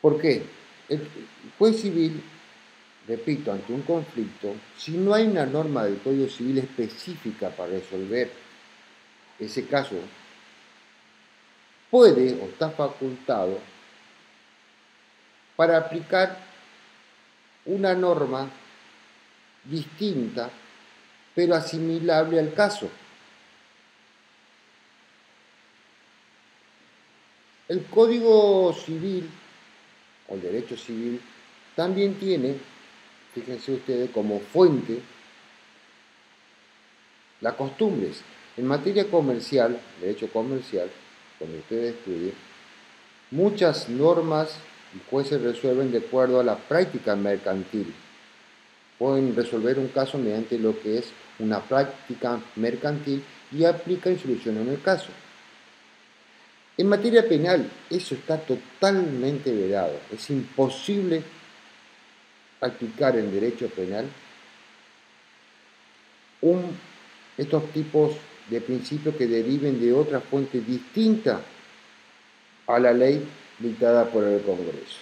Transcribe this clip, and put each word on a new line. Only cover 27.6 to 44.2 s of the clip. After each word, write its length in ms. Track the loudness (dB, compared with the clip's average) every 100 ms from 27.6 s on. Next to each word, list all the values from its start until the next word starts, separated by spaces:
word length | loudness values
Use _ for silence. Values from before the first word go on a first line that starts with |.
| -6
El 180 | -6 0
Código 880 | 4 6 6 6 8 8 6 4
Civil, 560 | 0 -8 -6 -4 -4 -8 -16 -20 -20 -20 -20 _ _ _ _ -14
o 80 | -10
el 60 |
derecho 340 | -6 -6 -6 -12
civil, 460 | -10 -8 -6 -8 -12 -20 -20 -20 -10 -4
también 400 | -2 2 0 0
tiene, 400 | -2 0 0 -4 -10 -20 -20 -20 -20 -20 -14
fíjense 400 | -14 -10 -10 -6
ustedes, 360 | -6 -2 -2 -2
como 300 | -2 -2 -4
fuente 600 | 0 6 6 6 -2 -8 -10 -20 -20 -20 -20 -20 -20 _ _ _ _ _ _ _ _ _ _ _ _ _ _ _ _ _
las 120 | -6
costumbres. 680 | -4 -8 -2 0 0 -4 -8 -18 -20 -16 -6
En 100 | -2
materia 420 | 0 0 0 2
comercial, 680 | 2 2 -2 0 2 2 0 -10 -8
derecho 280 | -6 -4 -4
comercial, 600 | -4 -2 -6 -4 -6 -6 -10 -20 -20 -20 -14
cuando 180 | -12 -12
ustedes 380 | -6 -4 -4 -6
estudien, 380 | -8 -6 -6 -8 -20 -20 -20 -20 -20 -20 -20 _ _
muchas 580 | 2 2 4 2 2 -4
normas 640 | 2 4 4